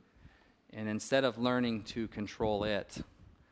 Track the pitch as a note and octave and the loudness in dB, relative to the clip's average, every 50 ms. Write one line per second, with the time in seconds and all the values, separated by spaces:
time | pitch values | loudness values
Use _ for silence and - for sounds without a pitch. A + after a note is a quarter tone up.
0 | - _ _ - - - - - - - _ _ _ - - A2 A2 G#2+ G#2+ A2 | -20 _ _ -20 -20 -20 -20 -20 -20 -20 _ _ _ -14 -10 -6 -4 -2 -2 -2
1 | - - C3+ C3+ C3+ B2+ G#2 A#2 A#2+ B2 B2 B2+ B2 A#2+ A#2 A2 G2+ - - A#2+ | 0 2 4 4 4 4 2 2 2 2 4 4 2 2 0 -2 -4 -6 -4 -4
2 | A2+ G2+ - A2 G#2 F#2+ - - A#2 G#2+ G#2+ G2+ G#2 G#2+ G#2 G2 - - - - | -4 -4 -4 -6 -6 -6 -2 0 0 2 2 2 2 0 0 -2 -2 -4 -8 -10
3 | - - - - - - - - - _ | -10 -12 -14 -20 -20 -20 -20 -20 -20 _